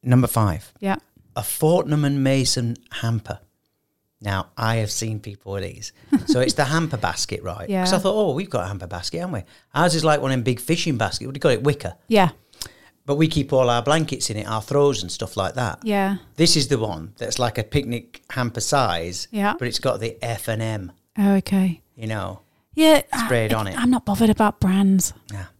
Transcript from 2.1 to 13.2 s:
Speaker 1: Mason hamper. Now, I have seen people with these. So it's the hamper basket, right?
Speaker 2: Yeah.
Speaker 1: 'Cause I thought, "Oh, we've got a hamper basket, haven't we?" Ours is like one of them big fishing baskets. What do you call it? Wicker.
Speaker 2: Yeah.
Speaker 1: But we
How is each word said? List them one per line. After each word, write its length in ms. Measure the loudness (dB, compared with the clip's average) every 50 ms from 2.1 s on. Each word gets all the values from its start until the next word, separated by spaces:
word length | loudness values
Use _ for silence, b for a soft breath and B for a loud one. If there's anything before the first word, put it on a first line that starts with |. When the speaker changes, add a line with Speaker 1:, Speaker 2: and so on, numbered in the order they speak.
| 0 0 2
Speaker 1:
Mason 520 | 2 2 2 2 0 0 0 -2 -4 -6 -8 _ _
hamper. 480 | -10 -6 -4 -2 -2 -2 -4 -8 -12 -12 _ _ _ _ _ _ _ _ _ _ _ _ _ _ _ _
Now, 260 | -4 -2 -2 -2 -4 -6 _
I 200 | -4 -2 0 0
have 140 | 0 -2 -2
seen 300 | -4 -6 -6 -6 -8 -8
people 320 | -10 -14 -16 -16 _ -10
with 100 | -8 -8
these. 300 | -8 -10 -12 -14 -16 -18 b b b b 0 0 2
So 140 | 2 2 2
it's 140 | 2 2 2
the 100 | 0 0
hamper 320 | 0 0 -2 -2 -2 -4
basket, 440 | -2 -2 -4 -2 -4 -4 -6 -6 -8 -8
right? 240 | -8 -8 -8 -6 -4
Speaker 2:
Yeah. 140 | -2 -2 2
Speaker 1:
'Cause 80 | 2
I 60 | 2 2
thought, 160 | 2 0 2
"Oh, 160 | 2 2 0 0
we've 160 | -2 -4 -4
got 140 | -4 -4 -4
a 20 |
hamper 220 | -4 -8 -8 -10 -10
basket, 300 | -10 -8 -8 -8 -6 -6
haven't 120 | -6 -6 -6
we?" 80 | -8 -8 b b b b b _
Ours 180 | 0 2 2 2
is 100 | 2 2
like 160 | 2 2 2
one 120 | 2 0
of 20 | 0
them 60 | 0
big 160 | 0 0 -2 -2
fishing 380 | -2 -2 -2 0 0 -2 0
baskets. 300 | 0 0 -2 -2 -6 -8
What 80 | -10 -10
do 40 | 0
you 20 |
call 120 | 2 2
it? 100 | 2 4
Wicker. 320 | 2 0 0 0 -4 -10 -10 _ _ _
Speaker 2:
Yeah. 220 | 4 4 4 4 2 -6 B B B B B B B B B B B _ _
Speaker 1:
But 80 | -4 2
we 140 | 2